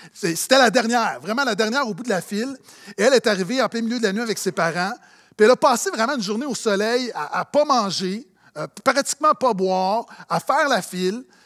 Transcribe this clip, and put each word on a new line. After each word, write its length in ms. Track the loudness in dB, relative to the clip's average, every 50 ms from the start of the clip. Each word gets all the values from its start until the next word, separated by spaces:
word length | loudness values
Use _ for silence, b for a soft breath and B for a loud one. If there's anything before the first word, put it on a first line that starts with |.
| B B B
c'est, 240 | -6 -4 -4 -4
c'était 220 | -4 0 4 4 6
la 100 | 6 6
dernière, 500 | 4 4 2 2 0 0 0 -2 -4 -6
vraiment 260 | -6 -6 -4 -2 -2
la 100 | -2 0
dernière 340 | 0 0 0 0 0 -2 -2
au 60 | -4
bout 80 | -6 -4
de 80 | -2
la 100 | -2 -2
file. 380 | -4 -4 -6 -6 -6 -6 -8 -12 _ B B B B B -4 B
Et 60 | 4
elle 100 | 4 6
est 120 | 4 4
arrivée 360 | 2 0 0 -2 -2 0 0 0
en 80 | 0
plein 100 | 0 -2
milieu 180 | -2 -2 -2 0
de 60 | 0
la 80 | -2 -2
nuit 80 | -2
avec 160 | -4 -4 -4
ses 160 | -4 -4 -4 -2
parents. 400 | 0 0 0 0 -2 -4 -4 -6 -8 b b b b b b b
Puis 120 | b 6
elle 40 | 6
a 60 | 6
passé 320 | 6 4 4 4 2 0 -2
vraiment 260 | -2 -2 -2 0 -2
une 80 | -2 -4
journée 220 | -4 -4 -4 -4
au 100 | -6 -6
soleil 560 | -4 -2 -2 0 0 0 0 0 -2 -2 -4 -6
à, 260 | -8 -8 -6 -4 -6
à 60 | -4
pas 180 | -2 0 2 2
manger, 640 | 4 2 2 2 0 -2 -4 -4 -4 -6 -6 -10 _ _ b b b b
euh, 100 | -12 -12 -12 -12 -4 0
pratiquement 500 | 0 0 2 0 -2 -2 0 2 2 2
pas 180 | 2 2 0 0
boire, 540 | 0 0 0 0 0 0 0 -2 -2 -4 -6 B B -8 B
à 120 | -4 -4
faire 280 | 0 0 0 2 2 2
la 140 | 0 0 -2
file, 420 | -4 -6 -4 -2 -2 -2 -4 -8 _ b b b